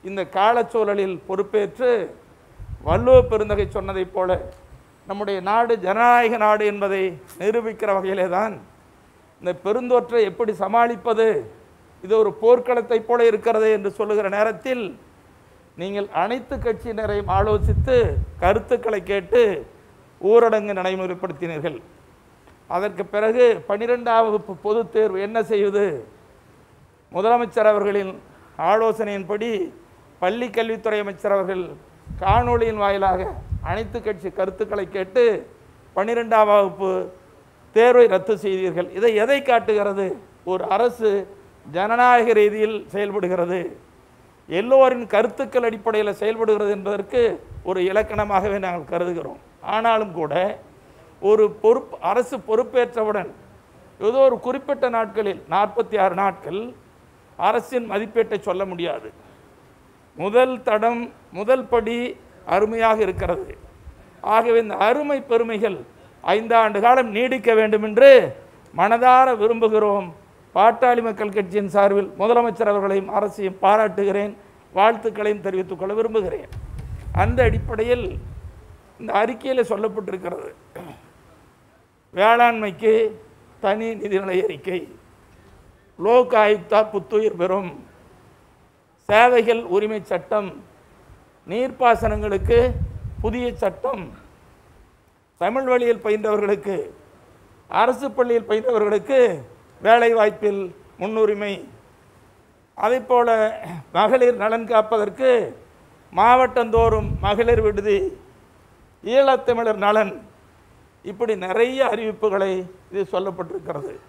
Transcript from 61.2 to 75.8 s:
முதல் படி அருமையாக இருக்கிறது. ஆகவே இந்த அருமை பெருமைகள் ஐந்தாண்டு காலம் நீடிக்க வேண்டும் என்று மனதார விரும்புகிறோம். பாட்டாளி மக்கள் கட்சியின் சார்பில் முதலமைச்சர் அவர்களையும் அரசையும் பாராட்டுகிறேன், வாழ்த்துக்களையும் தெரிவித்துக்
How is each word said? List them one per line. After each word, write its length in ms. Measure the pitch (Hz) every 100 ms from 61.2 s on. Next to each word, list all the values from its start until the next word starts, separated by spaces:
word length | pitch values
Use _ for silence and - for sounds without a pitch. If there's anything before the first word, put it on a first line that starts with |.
| _ 170
முதல் 260 | 208 262 220
படி 240 | 233 220 240 247 - - - -
அருமையாக 440 | 185 214 226 226 220 196
இருக்கிறது. 420 | 180 175 180 381 - - - - - - - -
ஆகவே 240 | 220 233 226
இந்த 120 | 220 190 208
அருமை 300 | 269 294 277 277
பெருமைகள் 460 | 233 233 220 214 175 - - - _
ஐந்தாண்டு 560 | - 202 226 233 220 202
காலம் 260 | 226 254 240 208
நீடிக்க 340 | 247 262 214 220
வேண்டும் 280 | 220 214 214
என்று 240 | 214 277 254 160 - - - -
மனதார 540 | - 196 233 254 254 262 233
விரும்புகிறோம். 640 | 214 226 220 214 208 202 180 156 - _ _ 170
பாட்டாளி 460 | 214 226 247 240 233
மக்கள் 280 | 208 208 202
கட்சியின் 380 | 190 202 202
சார்பில் 340 | 202 202 196 190 -
முதலமைச்சர் 520 | 208 240 240 208 214
அவர்களையும் 380 | 202 196 196 190 208
அரசையும் 420 | 208 208 190 185
பாராட்டுகிறேன், 680 | 196 214 214 190 196 196 208 - - - _ 185
வாழ்த்துக்களையும் 680 | 214 226 226 202 208 208 185
தெரிவித்துக் 360 | 185 185 175